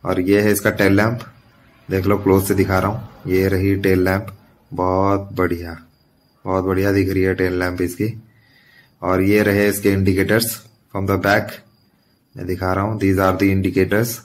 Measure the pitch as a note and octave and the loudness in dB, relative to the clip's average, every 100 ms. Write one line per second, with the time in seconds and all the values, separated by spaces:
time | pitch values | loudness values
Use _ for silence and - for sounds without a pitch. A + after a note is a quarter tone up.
0 | F2+ F#2 F2+ G2+ G#2+ G2+ G#2+ G#2 G2 G2 | -2 -2 2 4 4 2 0 2 2 4
1 | G#2+ A#2+ - - _ _ _ _ - F#2+ | 2 -2 -10 -20 _ _ _ _ -6 -4
2 | F#2+ G2+ G2 F#2+ F#2+ F#2+ F2+ F#2+ F#2+ A#2 | 0 0 4 2 2 0 2 2 0 -4
3 | - - - F#2 F#2+ F#2+ G2 G2 G2 F#2 | -12 -14 -2 0 0 0 0 0 2 2
4 | F#2 F#2+ - - _ _ _ - F#2 F#2 | 2 -2 -4 -18 _ _ _ -4 -2 0
5 | G2 G2 G2 G2 F2+ E2+ E2+ D#2+ - _ | 0 0 -4 -4 -2 -2 -8 -14 -20 _
6 | _ _ _ _ F#2+ F#2 F#2 F#2 G2 G2 | _ _ _ _ -4 -2 0 0 0 0
7 | F#2 F#2+ F#2+ F#2 F#2 F2+ F2+ F2+ F2 - | 0 0 0 0 -2 -2 -4 -2 -4 -4
8 | G#2+ - - _ _ _ _ _ _ _ | -6 -6 -18 _ _ _ _ _ _ _
9 | F2 F#2 F#2+ G#2 G#2 G2+ G#2 G2+ G2+ G2 | -2 0 2 2 2 2 0 0 0 2
10 | F#2+ F#2 F#2 G#2+ A#2 - - _ _ G2 | 2 2 2 0 0 -8 -16 _ _ -8
11 | F#2+ G2 G2 G#2 G#2 - _ _ _ _ | -2 0 2 0 0 -14 _ _ _ _
12 | _ _ _ - F2+ F#2 F#2 F#2 G#2 A2 | _ _ _ -14 -8 -4 -2 0 -2 -2
13 | G2 F#2+ F#2+ F#2 G2 F#2+ F#2+ F#2 F#2 G2+ | 0 2 2 2 0 2 0 0 0 0
14 | A#2 - | -2 -6